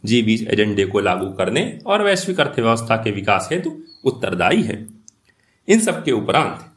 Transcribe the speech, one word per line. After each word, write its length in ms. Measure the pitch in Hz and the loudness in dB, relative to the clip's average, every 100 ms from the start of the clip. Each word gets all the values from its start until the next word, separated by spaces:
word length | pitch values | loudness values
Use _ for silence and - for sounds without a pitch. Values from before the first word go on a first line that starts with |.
| 107 | 2
जी 160 | 120 | 2
बीस 260 | 110 110 110 | 4 0 0
एजेंडे 380 | 104 107 101 95 | 2 2 2 0
को 140 | 101 | 2
लागू 260 | 98 90 95 | 0 0 -4
करने 540 | 95 92 123 220 - - | -2 -2 0 -4 -8 -2
और 160 | 208 | 0
वैश्विक 380 | 202 185 185 185 | 2 0 -2 -2
अर्थव्यवस्था 560 | 143 - 113 113 - 113 | -2 0 2 2 0 -2
के 160 | 113 | 0
विकास 380 | 101 98 98 - | -4 0 0 0
हेतु 280 | 170 165 - - _ 131 | -4 -4 -10 -18 _ -4
उत्तरदायी 560 | - - 90 175 185 | -2 -6 0 2 2
है। 260 | - 98 - - _ _ _ _ _ _ - | 0 -6 -12 -20 _ _ _ _ _ _ 2
इन 120 | 220 | 2
सब 240 | 214 165 | 2 -2
के 80 | - | 0
उपरांत 600 | 113 104 147 131 80 - | -2 2 0 0 -4 -16